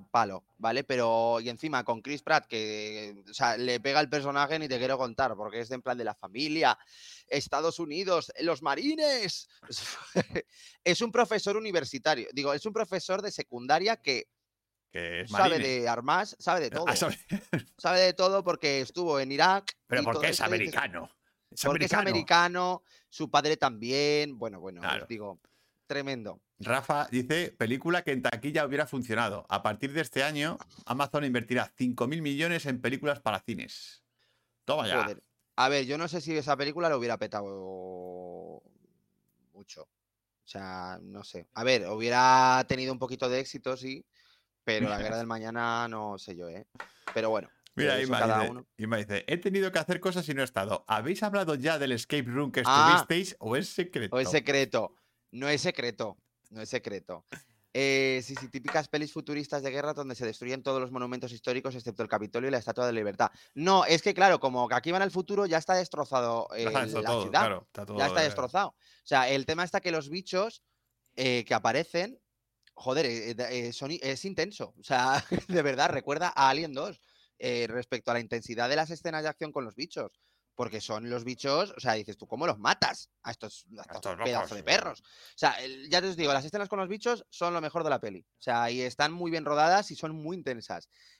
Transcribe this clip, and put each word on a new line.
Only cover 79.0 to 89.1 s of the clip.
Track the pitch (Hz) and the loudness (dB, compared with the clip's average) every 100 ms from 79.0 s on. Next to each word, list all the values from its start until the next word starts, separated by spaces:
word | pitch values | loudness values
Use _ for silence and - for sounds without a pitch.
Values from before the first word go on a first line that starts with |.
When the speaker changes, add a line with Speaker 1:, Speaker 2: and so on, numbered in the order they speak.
| 170 156 | -6 -4
Speaker 1:
de | 156 | -4
acción | - 156 | -4 -6
con | 143 | -6
los | 117 110 | -8 -8
bichos. | 156 160 107 _ _ _ _ - | -10 -8 -10 _ _ _ _ -6
Porque | 120 107 | -6 -6
son | - 107 120 | -4 -6 -4
los | 123 | -6
bichos, | 117 123 139 147 202 | -6 -4 0 0 0
o | - | -4
sea, | 127 | 0
dices | 110 104 101 | 0 -2 -12
tú, | - | -10
"¿Cómo | 117 170 | -4 -2
los | 107 | 0
matas | 110 196 143 - - _ | 2 2 0 -4 -12 _
a | 131 | -12
estos, | 117 107 - 90 104 | -10 -12 -14 -20 -18
a | |
Speaker 2:
A | - | -14
Speaker 1:
estos | 101 98 | -10 -6
Speaker 2:
estos | 90 | -2
Speaker 1:
pedazos | 120 117 - | 0 0 -2
Speaker 2:
locos, | |
Speaker 1:
de | 104 | -4
Speaker 2:
sí. | |
Speaker 1:
perros?". | 104 196 185 120 | 2 2 2 -8
O | _ - - - | _ -20 -20 2
sea, | 147 | 2
el, | 107 131 131 147 | 2 -6 -10 0
ya | 175 | 2
te | 190 | 2
os | 175 | 0
digo, | 147 | 2
las | 135 | 2
escenas | 147 208 202 | 0 -4 -2
con | 202 | -2
los | 185 | -2
bichos | 208 240 233 - | -2 -2 -2 -6
son | - 170 | -4 -2
lo | 175 | 0
mejor | 156 170 | -2 -2
de | 156 | 0
la | 131 | 0
peli. | 110 92 - | -2 -10 -16
O | _ | _
sea, | - 117 117 | 0 2 2
y | 123 | 0
están | 127 - 147 | -2 0 0